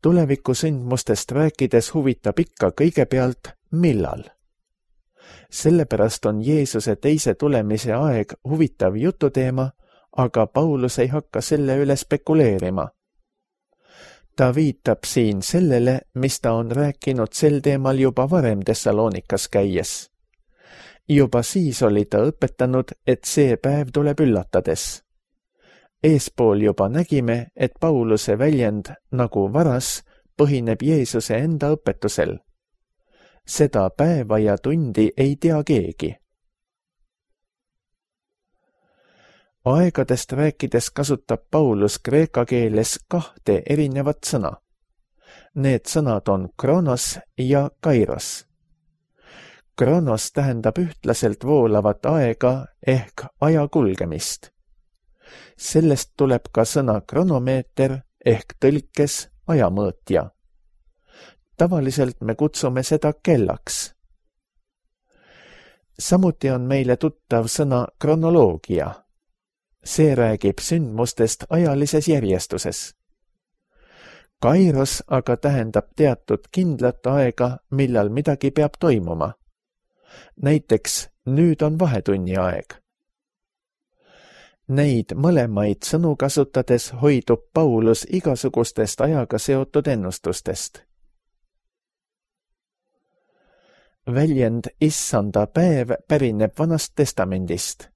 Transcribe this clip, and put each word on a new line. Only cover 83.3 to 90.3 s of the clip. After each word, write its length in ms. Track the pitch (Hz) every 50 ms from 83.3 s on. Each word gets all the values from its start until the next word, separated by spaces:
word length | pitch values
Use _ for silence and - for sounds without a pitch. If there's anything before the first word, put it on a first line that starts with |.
| _ _ _ _ _ _ _ _ _ _ _ _ _ _ _ _ _ _ - - - - - _ _ _ _ -
Neid 460 | 135 139 147 147 131 117 107 - -
mõlemaid 720 | - 139 170 180 156 120 117 107 101 104 104 101 - -
sõnu 300 | - - 160 175 165 147 -
kasutades 720 | 131 139 - - 139 135 _ 135 123 - 123 120 - - - 117
hoidub 520 | 135 147 143 123 - - 117 113 - _ _
Paulus 540 | 156 165 147 120 110 113 113 113 - - -
igasugustest 920 | - 185 - 160 131 120 - 131 - - 117 - - - 110 101 - -
ajaga 360 | 117 147 160 143 120 - - 110
seotud 500 | - - 139 135 135 - - 147 143 151
ennustustest. 920 | 135 113 95 90 92 - _ -